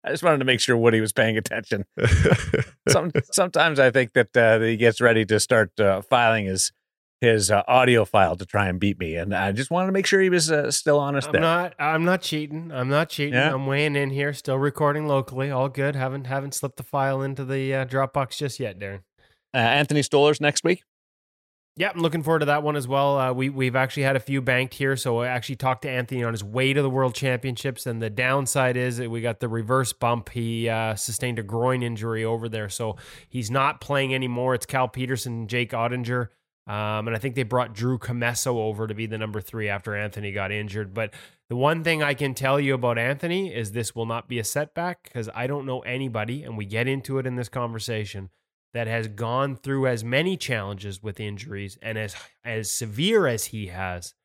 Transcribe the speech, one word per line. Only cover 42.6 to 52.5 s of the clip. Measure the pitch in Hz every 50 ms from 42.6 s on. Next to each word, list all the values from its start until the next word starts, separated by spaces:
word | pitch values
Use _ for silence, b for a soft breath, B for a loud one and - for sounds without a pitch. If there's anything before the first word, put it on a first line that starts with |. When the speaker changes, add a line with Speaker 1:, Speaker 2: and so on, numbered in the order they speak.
| 143 135 135
Speaker 3:
about | 123 120 120 117 113
Anthony | 117 127 143 139 - 170 175 190 196 175
is | - 117 113 101
this | 101 120 113 - _
will | 113 113
not | 113 117 120 - -
be | 127
a | 117 107
setback, | - - 143 151 147 _ 165 170 180 175 _ _ -
'cause | _ 123 110 110 -
I | 113 123
don't | 131 143 143 135
know | 135 127 127
anybody, | - - 123 131 135 131 113 113 107 117 123 147 151
and | 120 117
we | 107 104
get | 98 107 113 123
into | 131 139 139 - - 135
it | 135 123
in | 127 123
this | 123 120 -
conversation, | - 131 120 117 113 110 101 120 113 107 104 98 - 101 95 92 _ _ _ _ _ _ _ _ -
that | 117 117
has | 110 113 117 110
gone | 110 104 104 120 113 120 131 139 143 135
through | - - 135 139 135 131
as | 131 123 113 110
many | 117 127 139 165 185 190
challenges | - - - 123 110 95 98 104 92 101 101 95 92 107
with | 107 98 -
injuries | 110 104 104 98 110 156 101 101 101 98 - _
and | - 110 110
as, | 110 110 104 - B B B B B _
as | 117